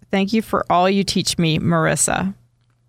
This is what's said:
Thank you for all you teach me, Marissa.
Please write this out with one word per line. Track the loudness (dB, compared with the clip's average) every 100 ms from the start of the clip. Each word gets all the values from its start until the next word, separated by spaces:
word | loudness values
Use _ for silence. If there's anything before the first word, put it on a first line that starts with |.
| _
Thank | -2 0
you | -2
for | -2 -2 0
all | 2 4
you | 2
teach | 0 -2 -2 0
me, | 0 0
Marissa. | 0 0 0 0 0 -2 -4 -8 _ _ _ _